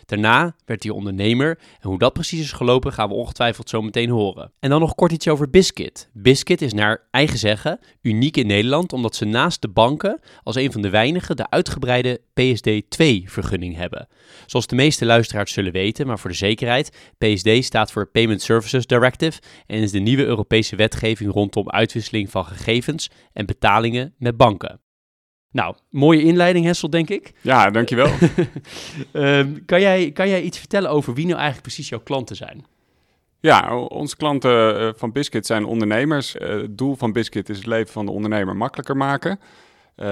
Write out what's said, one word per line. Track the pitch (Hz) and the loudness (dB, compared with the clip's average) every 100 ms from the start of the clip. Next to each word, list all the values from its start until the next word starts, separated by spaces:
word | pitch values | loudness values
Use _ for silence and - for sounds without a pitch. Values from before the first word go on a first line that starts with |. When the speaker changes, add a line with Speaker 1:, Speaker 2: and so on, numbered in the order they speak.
Speaker 1:
Daarna | - 104 107 127 170 - | -6 0 4 4 2 -4
werd | - 110 | -10 -8
hij | 107 | -6
ondernemer | 101 101 95 104 120 156 165 _ _ | -6 -6 -2 0 2 0 -4 _ _
en | 98 | -8
hoe | 92 | 0
dat | 127 | 0
precies | - - 165 | 0 -6 -6
is | 147 | -6
gelopen | - 123 131 139 | -2 2 2 0
gaan | 117 104 | -4 -4
we | |
ongetwijfeld | 110 120 - 120 110 - | -4 -6 -2 -2 -2 -6
zo | 110 | -6
meteen | 107 120 117 | -4 -2 0
horen. | 117 98 - - _ | 0 0 -4 -14 _
En | 135 | 0
dan | 151 | 2
nog | 160 | 2
kort | - 175 | 2 0
iets | 165 165 | 0 -2
over | 147 143 | -2 4
Biscuit. | 185 175 - 69 - - | 4 4 0 -10 -14 -20
Biscuit | 104 113 139 - 175 | 2 4 4 2 -2
is | 135 | -2
naar | 104 107 113 _ | 0 0 -2 _
eigen | 127 151 117 | 0 0 0
zeggen | 104 107 151 - _ _ | 0 0 -4 -6 _ _
uniek | 117 107 147 151 | -2 0 0 0
in | 107 | 2
Nederland | 101 120 151 180 | 2 2 0 -2
omdat | 127 113 - | -4 -4 -4
ze | |
naast | 107 117 170 - | -2 0 0 -2
de | 113 | -2
banken | 101 120 147 202 311 _ - | 2 2 2 -4 -6 _ -14
als | - 131 | -8 -4
een | 135 | -4
van | 110 | -2
de | 101 | 0
weinigen | 104 127 180 - 127 | 2 2 0 -4 -6
de | - | -2
uitgebreide | 151 - 139 123 123 123 120 _ | -2 -2 -4 -2 0 0 -4 _
P | - | 0
S | 127 113 | 0 0
D | - 107 - | 0 -2 -2
twee | - 160 101 95 | 2 4 2 -2
vergunning | - 90 90 90 85 | -8 -6 -6 -6 -8
hebben. | 90 - - _ _ - - | -8 -10 -16 _ _ -20 -6
Zoals | 123 - | -4 0
de | 123 | 2
meeste | 151 - 117 | 2 2 4
luisteraars | 117 113 104 98 | 4 4 -4 -4
zullen | - 95 | -4 -2
weten, | 92 104 - 131 | -2 -2 -2 -6
maar | 104 | -6
voor | 92 | -8
de | 87 | -2
zekerheid, | 98 113 120 127 - - - - | -2 0 0 0 -2 -12 -20 -2
P | 110 | 0
S | 101 | 2
D | 107 120 | 4 4
staat | 127 110 107 | 2 0 -2
voor | 107 98 | -4 -2
Payment | 113 113 98 | 0 0 0
Services | - 117 107 131 - | 0 0 0 -4 0
Directive | 123 123 - 160 - - - - | 2 2 0 -4 -4 -16 -20 -8
en | 110 | -4
is | 104 | -2
de | 98 | 0
nieuwe | 110 135 | 2 2
Europese | 117 107 - 113 - 98 | 2 -2 2 2 2 0
wetgeving | 110 - 110 110 101 | 0 0 -4 -2 -2
rondom | 98 101 104 - | 0 0 -2 -2
uitwisseling | 104 113 117 - 110 98 | 0 0 -2 -6 -6 -4
van | 95 | -6
gegevens | 90 92 - 120 - 156 - _ _ | -6 -6 -2 -2 -2 -6 -10 _ _
en | - 101 | -8 -8
betalingen | - 107 107 117 123 139 - | 0 2 4 2 -2 -6 -6
met | 120 117 | -2 4
banken. | 120 98 - - _ _ _ _ _ _ _ | 4 4 -6 -16 _ _ _ _ _ _ _
Nou, | 127 87 - _ | -4 -4 -8 _
mooie | 139 147 156 | 2 4 6
inleiding, | 160 175 175 180 | 6 4 4 2
Hessel, | 170 175 151 | 0 -2 -2
denk | 165 - | -2 -2
ik. | 127 - _ | -6 -10 _
Speaker 2:
Ja, | 123 127 101 | 2 6 6
dankjewel. | 110 120 123 143 | 4 0 2 2
Speaker 1:
<laughs> | - 170 - 156 - - - - 156 127 | 4 2 2 -4 -6 -16 -16 -16 -16 -10
Ehm, | 151 139 143 139 147 - | -2 2 2 2 -4 0
kan | 175 | 2
jij, | 196 185 151 | 4 2 0
kan | 170 196 | -2 0
jij | 185 | 0
iets | 170 - | -4 -10
vertellen | - 196 165 | -4 -2 0
over | 147 139 | 0 -2
wie | 123 | -2
nou | 175 160 | -2 -2
eigenlijk | 147 120 120 | -4 -6 -12
precies | - - | -14 -12
jouw | 113 | -10
klanten | - 135 117 101 | -6 -6 -6 -12
zijn? | - - - _ _ _ _ _ _ _ | -16 -18 -20 _ _ _ _ _ _ _
Speaker 2:
Ja, | 160 107 - | 6 6 4
o-, | 123 | -2
onze | 123 151 143 - | -6 -8 -10 -4
klanten, | 151 135 127 117 110 104 | -2 0 4 4 4 2
eh, | 113 | -2
van | 110 117 | -4 -6
Biscuit | 139 143 110 - | -4 -4 -4 -2
zijn | 110 | -2
ondernemers. | 104 113 104 110 147 147 - - | 0 0 0 2 2 0 -4 -8
Eh, | 92 | -6
het | 104 110 101 | -6 -6 -4
doel | 135 | -4
van | 131 117 | -2 -2
Biscuit | 117 107 107 92 | -2 -4 -6 -8
is | 98 | -10
het | 110 | -4
leven | 113 107 | -2 -2
van | 110 104 | -6 -8
de | |
ondernemer | 101 107 107 95 98 | -6 -4 -2 -2 -4
makkelijker | 127 - - 139 | -6 -6 -6 -2
maken. | 139 139 170 | -2 -2 -4
Eh, | 196 _ _ _ _ _ - 101 | -6 _ _ _ _ _ -10 -8